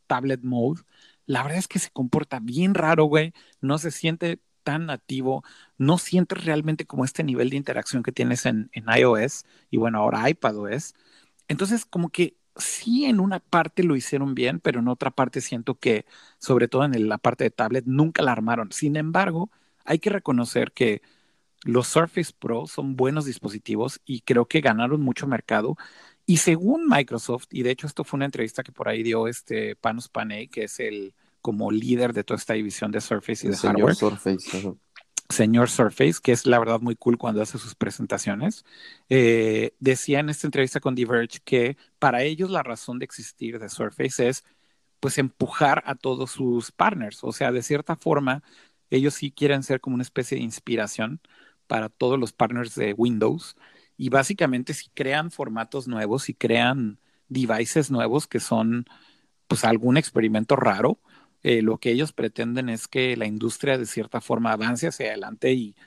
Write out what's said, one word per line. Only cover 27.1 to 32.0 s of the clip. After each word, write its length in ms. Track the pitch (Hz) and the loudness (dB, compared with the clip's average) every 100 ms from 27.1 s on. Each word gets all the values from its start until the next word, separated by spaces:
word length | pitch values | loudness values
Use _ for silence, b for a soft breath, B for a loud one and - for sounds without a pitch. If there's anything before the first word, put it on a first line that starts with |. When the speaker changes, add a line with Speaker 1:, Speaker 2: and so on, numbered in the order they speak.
| 117 - 117 - | -4 -4 -6 -6
Speaker 1:
y 120 | - | -4
de 80 | 123 | -2
hecho 160 | 131 151 | -2 -6
esto 160 | - | -8
fue 160 | 151 143 | -6 -4
una 60 | |
entrevista 400 | 139 131 113 - | -4 -4 -6 -6
que 80 | - | -10
por 160 | - - | -8 -4
ahí 140 | 113 | -2
dio 240 | 113 113 113 | 0 0 0
este 480 | 120 - 110 107 107 | -4 -6 -6 -6 -4
Panos 320 | 113 113 - | -4 -4 -6
Panay, 400 | - 110 107 120 | -8 -6 -8 -10
que 160 | - | -8
es 160 | 107 - | -8 -6
el 340 | 113 104 98 - _ _ | -8 -6 -10 -14 _ _
como 300 | - 104 104 | -6 -4 -2
líder 420 | 107 123 120 | -2 0 0